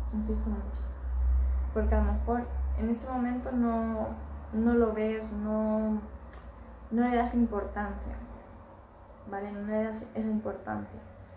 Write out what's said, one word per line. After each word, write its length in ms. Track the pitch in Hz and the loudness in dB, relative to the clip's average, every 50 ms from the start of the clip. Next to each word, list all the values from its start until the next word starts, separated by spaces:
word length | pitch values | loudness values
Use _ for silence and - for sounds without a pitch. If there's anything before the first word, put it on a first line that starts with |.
| - - - | -2 -2 -2
Insisto 340 | 214 214 220 214 214 220 220 | -2 0 0 0 0 0 0
mucho. 320 | 208 214 - - - - - - - - - - - - - - - - - - - - - - - | -2 -2 -4 -4 -6 -6 -6 -6 -6 -6 -4 -2 0 2 4 6 6 6 4 4 2 2 0 0 0
Porque 180 | 220 214 214 220 | 2 4 4 6
a 60 | 214 214 | 6 4
lo 100 | 208 208 | 4 2
mejor 340 | 208 - 226 233 247 480 - - - - - - | 2 2 2 0 0 0 -2 -2 -2 -2 0 0
en 120 | - 220 226 | 0 2 2
ese 180 | 233 - - 262 | 0 0 -2 -4
momento 420 | 254 254 240 247 247 247 240 262 | -2 0 0 0 0 -2 -2 0
no, 560 | 254 247 233 233 226 226 226 226 226 214 226 226 226 - - - - - - - - | 2 2 4 4 4 2 2 0 0 -2 -2 -4 -4 -6 -8 -10 -10 -10 -8 -4 0
no 200 | 220 226 233 240 | 4 4 6 6
lo 200 | 233 233 220 220 | 6 6 6 4
ves, 380 | 214 214 220 220 220 220 220 | 2 2 0 0 -2 -4 -4
no, 680 | 214 208 208 214 214 214 220 214 214 220 220 214 214 214 - - - - - - - - - - - - - - - - - - | -4 -2 -2 0 2 2 2 2 2 2 2 2 0 0 -2 -6 -12 -14 -14 -14 -16 -16 -14 -16 -16 -16 -16 -16 -16 -16 -8 -2
no 180 | 226 233 240 | 2 2 4
le 80 | 247 247 | 4 4
das 200 | 233 240 240 - | 4 2 4 4
importancia, 800 | 240 233 220 208 202 202 202 - 208 208 196 196 202 - - - - - - - - - - - - - - - - - - - - - - - - - 208 | 4 4 4 2 0 -2 -2 -2 -4 -4 -4 -4 -6 -6 -8 -8 -8 -10 -12 -14 -16 -16 -18 -18 -20 -20 -20 -20 -20 -20 -20 -20 -20 -20 -20 -20 -16 -12 -10
¿vale? 220 | 202 196 208 208 | -8 -6 -6 -6
No 100 | 208 202 | -8 -6
le 220 | 202 208 214 214 220 | -4 0 0 0 0
das 200 | 220 220 220 - - - | 0 -2 -6 -8 -6 -4
esa 120 | 220 220 | -2 0
importancia. 720 | 220 214 214 - 208 - - - - 107 - - - - - - - - - - - - | 0 0 0 0 -2 -6 -6 -6 -6 -4 -4 -6 -8 -12 -14 -16 -16 -18 -18 -18 -18 -18